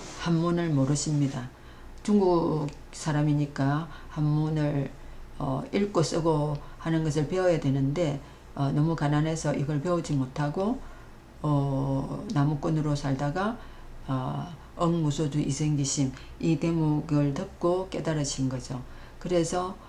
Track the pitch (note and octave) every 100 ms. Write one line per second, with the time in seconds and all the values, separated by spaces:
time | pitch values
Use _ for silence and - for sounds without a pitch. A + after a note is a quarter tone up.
0 | - - E3+ E3 F3 E3+ E3+ C#3+ C3+ D3
1 | D#3+ D3+ C#3 C#3 B2 - - - - -
2 | - G#3 F#3 E3+ E3 D#3 D3 - - -
3 | - D3 D3+ D3 C#3+ - C3+ D3 E3 -
4 | - - D3+ D3+ D#3 D#3 D3 C#3+ C3+ -
5 | - - - - C3 C3+ - G3+ G3+ F3+
6 | D3+ F3 E3 D3+ D3+ C#3+ - - E3 D#3+
7 | D#3+ D3+ C#3 F#3 F3+ D#3 C#3+ C#3 C3+ D3
8 | D#3+ C#3+ - - - - C#3 D3+ D#3 D#3+
9 | C#3+ D3 D#3+ D#3+ D3+ C#3 C#3+ D3+ F3+ F3
10 | - C#3 B2+ - D3 F#3+ G3 C4 - -
11 | - - - - D#3 C#3+ C#3 C#3 C#3 C3+
12 | C#3 - - D#3+ C#3+ D3+ E3+ D#3 D3+ C#3+
13 | C#3 C3+ D3 F3+ G#3 A#3+ - - - -
14 | - C3 C3 D3 D#3+ D#3+ - - E3+ E3+
15 | D3+ D3 D3+ D3 - C3+ D3+ C#3+ C3+ -
16 | C3+ - - - E3 D#3+ E3+ E3 D#3 D3+
17 | D#3 D3 C#3+ C#3 - - F3 F3+ F#3+ D3+
18 | D#3 D#3 C#3 - C3 B2+ - C3 - -
19 | - - F3 F3+ E3 F3+ F3+ -